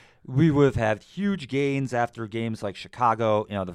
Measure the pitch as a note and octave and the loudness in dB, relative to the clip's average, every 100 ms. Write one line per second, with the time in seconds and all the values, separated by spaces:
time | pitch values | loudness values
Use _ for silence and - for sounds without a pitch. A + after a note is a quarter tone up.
0 | - _ - C3 D#3+ C#3+ C#3 A#2+ A2 G#2 | -20 _ -4 2 4 6 4 4 0 -2
1 | - - G3+ F#3+ C3 C3+ C#3 C#3 C3 A#2+ | -6 -6 -4 -4 -4 -2 -2 -2 -2 -2
2 | A#2+ A#2 A2 A2+ A2+ A2 G#2 F#2 - - | -2 -4 -8 -6 -6 -6 -8 -10 -14 0
3 | A#2+ A2+ A2+ G#2+ G2 G2+ F2+ | 2 2 2 2 0 -4 -4